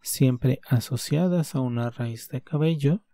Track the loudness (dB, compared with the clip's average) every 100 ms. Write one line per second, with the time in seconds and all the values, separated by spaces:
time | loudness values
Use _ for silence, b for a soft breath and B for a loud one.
0 | -8 2 2 4 0 -2 0 0 0 -8
1 | -2 0 2 2 0 -2 -2 -2 -4 -4
2 | -6 -6 -10 -10 -6 0 0 2 2 0
3 | _